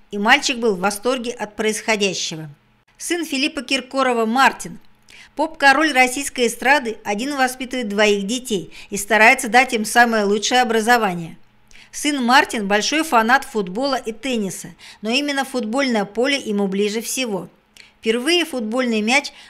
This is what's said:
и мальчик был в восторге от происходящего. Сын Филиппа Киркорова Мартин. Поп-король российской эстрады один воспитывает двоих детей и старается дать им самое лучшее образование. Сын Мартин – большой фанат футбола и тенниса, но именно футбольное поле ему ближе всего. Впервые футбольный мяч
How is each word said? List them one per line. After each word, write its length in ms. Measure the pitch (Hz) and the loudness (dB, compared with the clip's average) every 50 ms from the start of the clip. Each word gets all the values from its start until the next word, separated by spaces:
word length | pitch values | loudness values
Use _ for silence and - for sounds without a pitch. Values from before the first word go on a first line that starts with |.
| _ - | _ -10
и 60 | - | -6
мальчик 400 | 202 202 226 262 294 - - 269 | -2 4 4 4 4 4 -2 -4
был 180 | 233 233 226 196 | 0 0 0 0
в 40 | 175 | 0
восторге 520 | 185 202 208 208 - 247 262 262 226 240 | -2 -2 -2 -2 -2 -2 -2 -2 -4 -8
от 240 | - - 214 208 - | -8 -8 -10 -10 -6
происходящего. 920 | - 214 214 214 214 - - 220 208 208 190 170 - - - 170 156 156 151 143 _ _ _ _ _ _ _ _ | -4 -2 -2 -2 -2 -2 -2 0 0 0 -2 -2 -4 -6 -8 -8 -10 -12 -14 -16 _ _ _ _ _ _ _ _
Сын 280 | - - - 330 349 311 | -12 -6 -4 -4 -4 -4
Филиппа 360 | - 285 262 269 302 311 294 | -4 -4 -2 -2 -2 -4 -6
Киркорова 640 | 240 - 277 262 254 - - 269 262 254 247 226 226 | -6 -4 -4 -4 -4 -4 -2 -2 0 0 0 0 0
Мартин. 540 | 220 226 269 269 233 - - - - 240 - - - _ _ _ _ - - - - - | 0 2 4 4 4 2 0 -12 -14 -14 -16 -18 -20 _ _ _ _ -20 -20 -20 -12 -4
Поп-король 580 | - 302 320 311 - 277 277 269 277 320 311 277 | -4 -4 -4 -2 2 4 4 6 6 2 2 4
российской 540 | 254 254 247 247 285 277 - - 254 240 | 4 2 2 2 -4 -6 -6 -2 0 0
эстрады 500 | 226 226 - 240 254 285 294 247 226 214 - - | 0 -2 0 2 2 2 2 2 -4 -8 -8 -6
один 320 | 208 208 202 247 285 294 | -6 -6 -4 -4 -4 -2
воспитывает 500 | 269 262 254 254 254 262 247 262 254 240 | 0 -2 -2 -2 -6 -8 -6 -6 -6 -4
двоих 400 | 202 202 202 214 214 208 202 202 | -4 0 2 4 4 4 2 0
детей 460 | 196 247 254 247 - 220 180 160 - - - - - | -4 -4 -4 -4 -4 -4 -4 -4 -6 -16 -20 -16 -10
и 80 | 208 | -8
старается 500 | 196 - - 226 214 214 233 262 262 - | -8 -2 0 4 6 6 6 6 4 2
дать 240 | 226 202 247 262 254 | 2 4 4 4 4
им 140 | 247 220 214 | 0 -4 -2
самое 400 | 214 - 240 240 240 226 220 202 | 0 4 4 4 4 4 0 2
лучшее 360 | 196 202 220 208 - 254 254 | 2 0 0 0 2 2 2
образование. 760 | 254 226 - 220 214 233 247 233 220 196 180 175 165 160 - - - _ _ _ _ _ - - - - - | 2 4 2 2 4 4 4 4 4 0 -2 -4 -8 -10 -12 -16 -20 _ _ _ _ _ -20 -20 -20 -14 -10
Сын 280 | - - 294 294 277 | -4 -2 -2 0 0
Мартин – 460 | 240 233 247 285 349 403 - 233 202 | 2 6 6 6 6 4 0 -4 0
большой 360 | 190 202 214 208 - 285 311 311 | 0 0 2 2 0 0 0 0
фанат 420 | 311 277 226 220 226 254 269 - | 2 2 2 4 4 4 2 2
футбола 500 | - - 214 196 180 180 226 269 285 262 | 0 -4 -4 -4 -4 -4 -4 -2 -2 -2
и 160 | 240 - 226 | -2 -4 -6
тенниса, 580 | 220 220 - 269 254 226 202 185 175 - - 180 170 _ - - - - | -10 -8 -6 -4 -2 -2 -2 -4 -6 -10 -14 -16 -18 _ -20 -20 -18 -10
но 80 | - 214 | -6 -2
именно 360 | 240 277 294 294 285 277 269 | -2 -2 -2 -2 -2 -4 -4
футбольное 580 | 269 - 254 220 214 220 277 277 262 233 214 196 | -4 -4 -6 -4 -2 -2 0 0 0 0 0 -2
поле 340 | 196 - 220 240 285 285 | -2 -2 -2 0 0 0
ему 300 | 269 - 220 208 202 202 | -2 -2 -2 -2 -2 -2
ближе 320 | 196 196 196 208 208 208 233 | -2 0 -2 -2 -2 -2 -4
всего. 500 | 214 - - 262 262 226 202 180 175 - _ _ _ _ _ - - _ _ _ | -6 -6 -6 -4 -4 -4 -4 -6 -8 -10 _ _ _ _ _ -20 -20 _ _ _
Впервые 440 | - 220 220 247 247 311 349 349 320 | -2 -2 -2 0 0 0 0 0 0
футбольный 560 | 320 - 254 220 214 220 262 254 240 226 214 | -2 -4 -6 -6 -4 -2 -2 -2 0 0 -2
мяч 320 | 208 220 254 285 285 - - - - | 0 0 0 0 -2 -4 -14 -18 -20